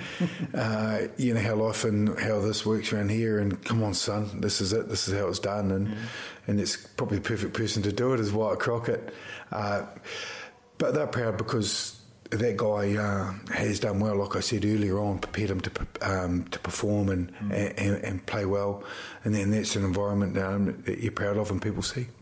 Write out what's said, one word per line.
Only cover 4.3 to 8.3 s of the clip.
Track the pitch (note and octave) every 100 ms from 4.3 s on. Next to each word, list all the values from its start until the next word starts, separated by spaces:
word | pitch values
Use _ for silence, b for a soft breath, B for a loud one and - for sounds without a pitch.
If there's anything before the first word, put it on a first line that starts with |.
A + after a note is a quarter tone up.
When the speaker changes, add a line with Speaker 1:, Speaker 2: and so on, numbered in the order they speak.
| G2
Speaker 1:
this | G#2 -
is | F#2+
it. | A2 A2
This | A2 F#2+
is | G2
how | F#2
it's | F#2
done. | G2+ G#2 G2
And, | F#2+ G#2
Speaker 2:
Mm. | G#2+ A2+ B B B -
Speaker 1:
and | G#2
it's | A#2+ -
probably | - - G2+ G2+
the | -
perfect | G#2 G2+
person | - G#2+ A2
to | G2+
do | G2+ B2+ B2
it |
is | G2+